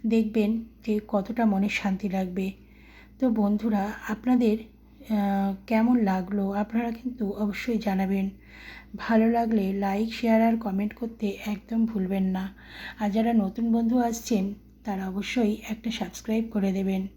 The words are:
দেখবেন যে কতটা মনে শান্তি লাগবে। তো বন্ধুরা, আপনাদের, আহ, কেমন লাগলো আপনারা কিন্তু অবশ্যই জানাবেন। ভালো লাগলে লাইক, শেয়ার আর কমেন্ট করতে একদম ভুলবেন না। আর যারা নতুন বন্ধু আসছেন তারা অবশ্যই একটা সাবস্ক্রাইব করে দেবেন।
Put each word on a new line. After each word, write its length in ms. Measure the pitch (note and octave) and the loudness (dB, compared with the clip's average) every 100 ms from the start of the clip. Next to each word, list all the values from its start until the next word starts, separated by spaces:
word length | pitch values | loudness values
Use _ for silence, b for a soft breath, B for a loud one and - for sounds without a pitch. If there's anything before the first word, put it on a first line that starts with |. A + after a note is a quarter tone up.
| A3+ | 2
দেখবেন 580 | A3+ G#3+ A3 G#3 A3+ - - - | 2 2 2 0 0 -6 -10 -4
যে 140 | G#3 G#3+ | -4 0
কতটা 360 | G#3 F#3 A3+ | -2 -2 0
মনে 240 | A3+ F#3+ G3+ | 2 2 0
শান্তি 400 | - G3+ F#3+ G3+ | -2 -2 -2 -2
লাগবে। 440 | F#3+ F#3 F#3 F#3+ - B B B B B - | -2 -2 -4 -4 -6 B B B B B -2
তো 120 | C4 | 0
বন্ধুরা, 600 | A3 G3+ G#3 A3 G#3 G3+ - - | 2 2 2 0 0 -2 -6 -8
আপনাদের, 500 | - B3+ B3 A#3 A3 | -4 2 4 4 2
আহ, 960 | - - - - - G#3 G3+ G3 G3 F#3+ - | -4 -20 -20 -20 -2 0 2 2 0 -2 0
কেমন 360 | A3 A#3 B3 | 2 4 4
লাগলো 500 | G3+ F#3 F#3 G3+ G3 | 4 0 -2 -2 -2
আপনারা 380 | G3 G#3 A3+ A#3 | -2 -2 -2 -2
কিন্তু 400 | A3+ B3+ B3+ G3+ | -4 -8 -6 -6
অবশ্যই 480 | - G#3 G3 - A3 | -2 -4 -4 -2 -2
জানাবেন। 520 | G3+ F#3+ F#3+ G3 G3 - B B B B B G3 | 0 0 0 0 -2 -6 B B B B B -12
ভালো 340 | - A3+ A3+ | 2 4 4
লাগলে 420 | A#3 A#3 A3 F#3+ | 4 2 2 2
লাইক, 420 | G3 G3 G3+ A3+ | 0 0 0 -2
শেয়ার 280 | A3+ A3+ A3 | -2 4 6
আর 140 | A3+ A3+ | 6 2
কমেন্ট 380 | A3 F#3+ G#3 | 0 -2 -2
করতে 420 | - A3+ A3+ G#3 G3 G#3 | -4 -10 -4 -4 -4 -6
একদম 400 | G#3 - A3+ A3+ | -6 -4 0 0
ভুলবেন 380 | G#3+ F#3 G3 | 0 0 0
না। 300 | F#3+ F#3 F#3+ B B B B B | 0 0 -4 B B B B B
আর 120 | G#3 | 0
যারা 220 | G#3+ A3+ | 2 4
নতুন 400 | A#3 A3 - A#3 | 4 2 -2 2
বন্ধু 260 | A#3 A3+ B3+ | 2 4 2
আসছেন 560 | A#3+ A3+ - G#3 G3 G#3 - - | 2 -2 0 0 0 -4 -16 -14
তারা 240 | - F#3+ F#3+ | -8 -4 -4
অবশ্যই 480 | F#3+ G3 B3+ G#3+ G#3+ - | -4 -4 0 0 0 -6
একটা 200 | A3 A#3 | -6 -6
সাবস্ক্রাইব 540 | - F#3 - - A3 A3+ | -6 -8 -8 -2 -2 0
করে 200 | G#3 G3 | 0 0
দেবেন। 340 | F#3+ F#3+ F#3+ F#3+ | 0 0 -2 -4